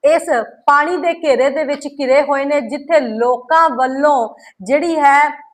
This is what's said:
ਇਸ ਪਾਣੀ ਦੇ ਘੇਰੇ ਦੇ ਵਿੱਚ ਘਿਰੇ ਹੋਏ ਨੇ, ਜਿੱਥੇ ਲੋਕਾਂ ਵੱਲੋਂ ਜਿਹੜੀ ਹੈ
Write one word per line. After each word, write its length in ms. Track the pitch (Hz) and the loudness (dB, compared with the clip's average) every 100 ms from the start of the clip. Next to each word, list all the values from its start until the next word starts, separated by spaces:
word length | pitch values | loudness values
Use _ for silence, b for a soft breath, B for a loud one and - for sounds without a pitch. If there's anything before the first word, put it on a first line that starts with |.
ਇਸ 180 | 277 330 339 254 214 - - | 2 2 0 -4 -4 -4 2
ਪਾਣੀ 300 | 285 302 359 | 2 2 -2
ਦੇ 160 | 349 | -4
ਘੇਰੇ 380 | 339 311 240 269 | -2 0 2 2
ਦੇ 140 | 320 | 0
ਵਿੱਚ 220 | 285 285 285 | -4 -6 -8
ਘਿਰੇ 360 | - 262 269 | -6 0 2
ਹੋਏ 220 | 285 277 | 2 -2
ਨੇ, 160 | 277 294 | 0 -2
ਜਿੱਥੇ 400 | 226 285 285 320 | -4 -10 0 0
ਲੋਕਾਂ 720 | 254 214 240 247 247 320 330 | 0 -2 0 -2 0 2 2
ਵੱਲੋਂ 640 | 247 262 269 294 277 220 B B _ | 0 -2 0 2 2 -2 B B _
ਜਿਹੜੀ 340 | 190 285 339 311 | -2 -2 0 0
ਹੈ 500 | 285 285 294 277 - | 2 2 0 -4 -20